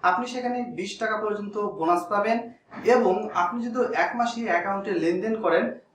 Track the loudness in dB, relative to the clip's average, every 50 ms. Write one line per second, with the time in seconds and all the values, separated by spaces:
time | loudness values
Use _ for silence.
0 | 4 4 2 2 -2 -4 -6 -4 -2 -2 -2 -2 -4 -6 -6 -6 -6 -8 -6 -4
1 | -4 -2 -2 -2 -2 -2 -2 -4 -6 -6 -4 -4 -4 -4 -2 -2 2 2 2 2
2 | 2 0 0 0 2 2 0 0 -2 -8 -16 _ _ _ -16 -2 4 4 6 6
3 | 6 4 2 2 -2 -2 0 0 0 0 -2 -4 -4 -4 0 0 0 0 2 0
4 | 0 0 2 0 0 0 -2 -4 -2 0 0 0 0 0 -4 -2 -2 -2 -2 2
5 | 2 2 0 0 0 -2 -2 0 2 2 4 4 2 0 -4 -8 _ _